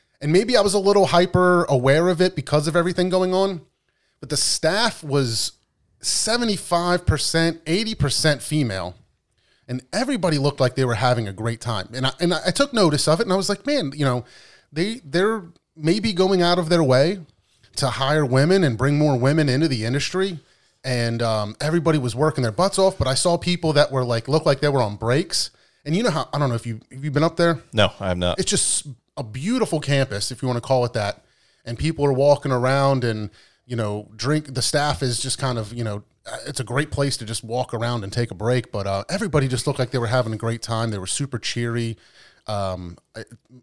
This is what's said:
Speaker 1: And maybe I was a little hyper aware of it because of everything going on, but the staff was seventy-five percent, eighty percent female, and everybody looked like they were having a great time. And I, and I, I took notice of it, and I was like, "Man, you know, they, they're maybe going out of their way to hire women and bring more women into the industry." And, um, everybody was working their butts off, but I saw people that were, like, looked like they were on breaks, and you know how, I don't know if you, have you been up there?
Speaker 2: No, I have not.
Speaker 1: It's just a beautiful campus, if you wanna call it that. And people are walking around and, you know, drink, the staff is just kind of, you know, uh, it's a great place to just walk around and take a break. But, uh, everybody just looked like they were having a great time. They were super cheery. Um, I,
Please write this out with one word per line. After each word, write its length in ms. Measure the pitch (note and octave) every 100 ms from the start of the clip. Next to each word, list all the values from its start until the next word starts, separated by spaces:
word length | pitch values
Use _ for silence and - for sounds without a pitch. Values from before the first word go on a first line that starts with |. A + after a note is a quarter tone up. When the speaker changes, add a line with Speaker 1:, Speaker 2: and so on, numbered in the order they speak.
| _ _
Speaker 1:
And 100 | D3
maybe 280 | F3 A#3 A#3
I 20 |
was 140 | G3+
a 40 | G3
little 280 | F#3+ G3+ F#3
hyper 580 | F3+ F3+ F3+ F3+ F3
aware 440 | - C3+ C3 D3+ F3
of 100 | E3+
it 160 | F#3 D#3
because 320 | - D3+ D3+
of 80 | E3+
everything 320 | F3 F3+ F3+
going 240 | F#3 F#3
on, 300 | F#3 G3 E3+ - _ _ _ _ _
but 80 | C#3
the 80 | D3
staff 680 | - - D#3+ G3+ A#3 -
was 500 | D3+ C#3 B2 A2 - - _ _ _ _
seventy-five 1040 | - - G#3+ A#3+ A3+ F#3+ - E3+ F3 F3 -
percent, 540 | D3 - E3 E3 E3 D#3
eighty 280 | F#3+ A3
percent 480 | A3 C#3+ - D#3 C#3
female, 520 | - D3+ A#2+ F#2+ F2 - _ _ _ _ _ _ -
and 160 | B2 -
everybody 460 | G3+ C4 B3 F3 D3
looked 220 | C#3+ C#3
like 160 | B2+ -
they 80 |
were 100 | B2+
having 320 | G#2+ B2+ B2 G2+
a 60 |
great 280 | F#2+ A#2 A#2
time. 280 | A#2+ G#2+ F2+
And 120 | B2 C3
I, 60 | -
and 140 | F3
I, 60 | G3+ F3+
I 40 |
took 200 | F3 C#4
notice 360 | A3+ E3+ D3 -
of 100 | E3
it, 60 |
and 80 | G#3+
I 40 | F#3+
was 120 | G3
like, 180 | G3 -
"Man, 260 | - C#3 D3
you 80 |
know, 200 | C3+ B2 - - - - _
they, 280 | - - A#3
they're 380 | D#3 E3 G#3 A3 E3+ - _
maybe 380 | - D3+ G#3 A3
going 280 | F3 F#3+ F#3+
out 160 | F3 F3
of 100 | D#3+
their 160 | F3
way 340 | C#3 B2+ D#3+ G3+ D3+ _ _ _ _ -
to 120 | C3
hire 360 | - C3+ D#3
women 380 | C3+ C3 D3+ G3
and 160 | D3+ A2+
bring 180 | C3+ D3
more 220 | D3+ B2+
women 300 | C3 D#3+ C#3+
into 180 | C3 D#3+
the 180 | A#2+
industry." 540 | A2 C#3 - F#3 G3 D#3+ - _ _ _
And, 360 | C3 B2 A#2 A#2
um, 360 | A#2 G#2+ G#2 G#2+
everybody 380 | D3 E3+ E3 D#3
was 160 | B2
working 280 | A#2+ D3+ C#3
their 100 | A#2
butts 260 | G2+ F#3+ G3
off, 180 | F#3+ F#3
but 120 | B2+
I 60 |
saw 220 | C3 F3 E3+
people 360 | F3+ F3 D#3+
that 180 | C#3+ D3
were, 140 | C3
like, 240 | A#2+ A#2 C3+
looked 180 | D#3 D#3+
like 140 | C3+
they 80 | D3
were 140 | C3+
on 120 | G#2+ G2+
breaks, 540 | A2+ C#3 F#3+ - - _ _ _
and 100 | C#3+
you 80 | F3
know 80 | A#3+
how, 180 | D3+ -
I 60 | D3
don't 100 | C#3
know 60 |
if 120 | A#2 A#2
you, 140 | A2 -
have 140 | C3+
you 60 | D3
been 140 | C#3+
up 120 | D#3+ E3
there? 240 | E3+ D#3 -
Speaker 2:
No, 200 | G#2+ G2 -
I 80 | F#2+
have 100 | F2+
not. 200 | F2+ F#2
Speaker 1:
It's 120 | -
just 360 | - - - C#3+ B2 _ -
a 60 |
beautiful 580 | A2+ B2 F3+ B3+ G#3 D#3
campus, 500 | C#3 C#3 C3+ G2+ -
if 100 | B2
you 60 | C3
wanna 120 | A#2+
call 240 | - C3
it 100 | A#2+
that. 300 | A2+ G2+ - _ _ _ _
And 140 | A#2 A#2
people 260 | D3+ D#3+
are 80 | C#3+
walking 400 | C3 C#3+ C#3 C#3
around 520 | B2+ B2+ C#3 C#3 C3
and, 260 | A#2+ G#2+ G#2 - _ _ -
you 100 | A#2
know, 320 | G#2+ G#2 G#2 A2
drink, 380 | C#3 D3+ D3+
the 80 | C3
staff 400 | - D3 D3 -
is 180 | C3 A2+
just 180 | C3 -
kind 200 | C3 A#2+
of, 140 | G#2+
you 120 | A#2+
know, 180 | A2 G#2 - _ -
uh, 60 | A2+ -
it's 140 | C#3
a 40 |
great 260 | A2+ C3 D3+
place 260 | - C#3+ -
to 60 |
just 200 | A2 A2+
walk 300 | A2 A#2+ B2
around 280 | A2+ A#2 A#2+
and 100 | F#2+
take 180 | A#2+ A#2+
a 40 |
break. 380 | F2+ A2+ B2+ -
But, 140 | G#2 G2
uh, 180 | G2 -
everybody 360 | - G3+ D3 C3+
just 200 | B2+ D3
looked 120 | C#3+
like 120 | B2
they 80 | C3
were 80 | A2+
having 260 | B2+ A2+
a 60 | G#2+
great 240 | A2+ A#2
time. 280 | - A2+ A2+
They 80 | G2+
were 80 | F#2+
super 320 | - C3+ A#2
cheery. 600 | - A#2+ A#2+ A#2 A#2 A2+ _ _ - _ -
Um, 500 | G#2 F#2+ F#2 F2 E2 _
I, 100 | A2+ - A#2+ _ B2+